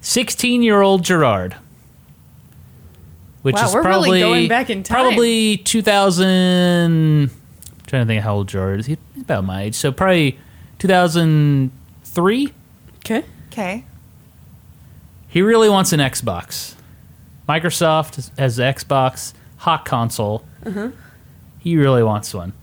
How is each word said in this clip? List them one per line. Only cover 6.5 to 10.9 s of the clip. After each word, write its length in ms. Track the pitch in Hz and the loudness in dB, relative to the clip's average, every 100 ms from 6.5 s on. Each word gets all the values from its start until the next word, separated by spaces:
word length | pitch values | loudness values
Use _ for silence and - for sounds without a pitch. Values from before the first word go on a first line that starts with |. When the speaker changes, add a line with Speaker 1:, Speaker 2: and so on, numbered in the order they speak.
| 180 180 175 170 165 156 151 143 - - - - | 2 2 2 2 2 2 2 0 -4 -20 -20 -20
Speaker 1:
I'm 160 | - - | -20 -6
trying 160 | 135 | -4
to 40 | 113 | 0
think 120 | 110 | -2
of 60 | |
how 100 | 107 | -2
old 140 | 101 95 | -4 -4
Gerard 320 | 98 95 98 | -4 -4 -4
is. 60 | 117 | -6
He's 100 | 156 - - | -10 -10 -18
about 240 | 131 117 | -6 -4
my 180 | 95 92 | -4 -6
age, 140 | 101 104 | -8 -4
so 160 | 143 | -6
probably 480 | 131 190 180 147 - - - - - | -2 0 2 0 -2 -18 -20 -20 -6
two 80 | |
thousand 840 | 185 | 0